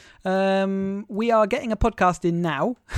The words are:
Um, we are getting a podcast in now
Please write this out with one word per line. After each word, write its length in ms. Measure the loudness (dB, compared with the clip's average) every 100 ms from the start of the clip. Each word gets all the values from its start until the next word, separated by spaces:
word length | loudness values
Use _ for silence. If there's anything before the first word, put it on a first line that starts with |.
| -20 -10
Um, 800 | -4 0 0 0 0 -2 -4 -6 -8
we 200 | -4 2
are 160 | 2 2
getting 280 | 0 -2
a 20 | 0
podcast 480 | 0 2 0 2
in 180 | 0 0
now 360 | 0 0 -2 -4 -4